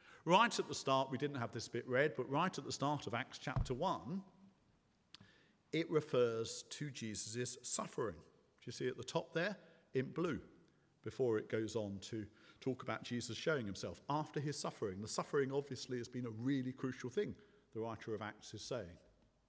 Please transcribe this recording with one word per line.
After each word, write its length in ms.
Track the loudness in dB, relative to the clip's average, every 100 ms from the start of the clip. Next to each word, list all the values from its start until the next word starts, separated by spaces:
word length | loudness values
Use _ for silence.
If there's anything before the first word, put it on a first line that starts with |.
| -20 -6 6
Right 300 | 8 8 4
at 100 | -2
the 60 |
start, 360 | -2 2 4 4
we 80 | 0
didn't 200 | 0 0
have 140 | -2
this 160 | -4 -4
bit 200 | -4 2
read, 240 | 4 6 2
but 140 | 0
right 260 | 2 2 0
at 80 |
the 80 | -6
start 340 | 0 2 0 0
of 80 |
Acts 240 | -2 -2 -6
chapter 340 | -2 2 2
one, 480 | 2 2 0 -2 -6 -6 -20 -20 _ _ _ _ _ _ -20 -20 -20 -20 _ _
it 180 | 0 4
refers 760 | 2 4 6 6 4 -2 -4 -8
to 200 | -6 -6
Jesus' 680 | -4 -4 -2 -4 -2 -4 -4
suffering. 540 | -2 -2 -2 -2 -2 -4
Do 520 | -16 -20 _ _ -12
you 40 |
see 160 | -4 -4
at 80 | -2
the 80 |
top 280 | -2 -2 0
there 240 | -2 -2 -4 -14 -20 _
in 160 | -2 0
blue, 280 | -2 -2 -4 -8 -20 -20 _ _ _
before 360 | -10 0 4 4
it 120 | 2
goes 260 | -2 0 -2
on 220 | -2 -6
to 240 | -6 -6 -6 -12 -20 -4
talk 220 | -2 -2
about 200 | -2 -4
Jesus 340 | -2 -4 -4 -2
showing 300 | 2 2 0
himself 340 | -4 -6 -6 -2
after 320 | 0 0 -2
his 180 | -2 -2
suffering? 420 | -4 -2 -4 -2
The 60 | -2
suffering 440 | -2 2 4 4
obviously 460 | 2 0 -6 -4 -4
has 100 | -4
been 180 | -4 -4
a 40 |
really 420 | -2 2 2 0
crucial 380 | -2 -4 -2 -2
thing, 240 | 0 -2 -6 -14 -20 _
the 60 | -4
writer 340 | -4 -4 -4
of 80 | -2
Acts 320 | -2 -6 -12
is 80 | -10
saying. 360 | -4 -4 -4 -12 -20 _ _ _